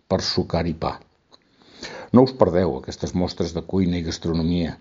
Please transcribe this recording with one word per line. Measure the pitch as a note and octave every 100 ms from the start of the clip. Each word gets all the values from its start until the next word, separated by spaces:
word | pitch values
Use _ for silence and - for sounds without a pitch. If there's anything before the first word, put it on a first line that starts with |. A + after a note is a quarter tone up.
per | - F#2
sucar-hi | - - - E2+ E2
pa. | D#2 D2+ - - _ _ - _ _ - - - - -
No | A#2+
us | C3
perdeu | - F#2 E2+ F2
aquestes | C2 - - E2
mostres | F2+ F2 - E2+
de | D#2+ -
cuina | F#2+ F2+ F2
i | E2
gastronomia. | E2 E2+ E2 E2 F2 D#2 B1+